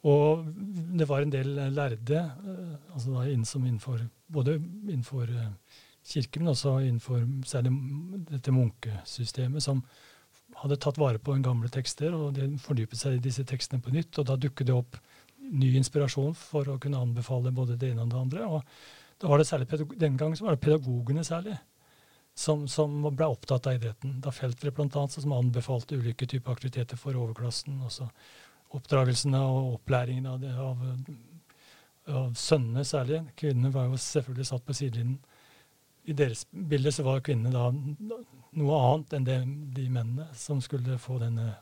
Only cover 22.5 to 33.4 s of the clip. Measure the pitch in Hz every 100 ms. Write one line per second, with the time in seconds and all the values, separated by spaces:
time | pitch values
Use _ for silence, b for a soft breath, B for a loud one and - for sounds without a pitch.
22.5 | 151 143 - 151 147 147 135 160 120 -
23.5 | 127 139 123 113 107 135 127 135 127 131
24.5 | 120 147 131 143 151 139 156 143 131 123
25.5 | 120 - 123 - 139 117 113 123 135 127
26.5 | 120 135 131 120 123 143 131 117 113 123
27.5 | - - 135 127 - 120 B B B B
28.5 | B B 139 - 139 127 123 143 135 135
29.5 | 131 131 120 - 127 123 127 131 127 135
30.5 | 127 135 123 127 127 135 131 117 165 _
31.5 | B B B B _ - 135 131 120 -
32.5 | 156 117 123 139 143 127 156 151 -